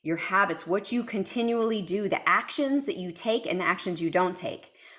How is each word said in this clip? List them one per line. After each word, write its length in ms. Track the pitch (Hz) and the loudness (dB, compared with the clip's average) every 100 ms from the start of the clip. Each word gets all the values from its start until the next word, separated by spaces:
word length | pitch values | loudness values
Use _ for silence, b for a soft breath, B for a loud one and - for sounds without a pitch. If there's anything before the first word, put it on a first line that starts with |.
Your 140 | 151 170 | -4 -4
habits, 500 | - 196 202 165 - | 2 2 2 0 0
what 240 | 190 202 | -2 0
you 100 | 240 | -2
continually 800 | 233 214 190 247 233 233 226 220 | 0 -2 -2 0 0 2 2 0
do, 260 | 165 190 196 | 0 -2 0
the 200 | - - | 0 2
actions 560 | 190 - - 277 277 277 | 2 2 0 2 2 0
that 100 | 185 | -4
you 160 | 180 | -6
take 340 | 170 240 226 - | -4 0 0 0
and 140 | 180 | 0
the 60 | 165 | 0
actions 360 | 185 196 165 | 0 -2 -2
you 80 | 165 | 2
don't 280 | 165 220 285 | 2 2 0
take, 340 | - - - _ B | -8 -8 -12 _ B